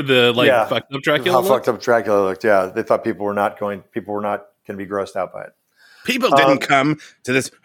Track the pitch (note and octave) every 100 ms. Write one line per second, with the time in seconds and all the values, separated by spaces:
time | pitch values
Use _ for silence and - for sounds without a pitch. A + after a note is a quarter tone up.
0 | C#3+ B2+ A#2+ A#2+ C3+ B2 G#2+ A#2+ - C#3
1 | D#3 D3 B2+ B2+ C3 B2+ - G#2+ - A#2
2 | G#2 G2+ F#2+ F#2 A2+ G2 F#2 F#2+ G#2+ A2
3 | A#2 F#2 G2+ G2+ G2+ - G#2 G2+ - A2+
4 | G2 G#2 G#2 G2+ - _ - G2 F#2+ G2+
5 | F#2+ G2 F2+ - - _ _ _ _ _
6 | - B3 A#3+ C#3 C3+ C#3 - C#3 C#3+ D3+
7 | - _ - C3 B2 -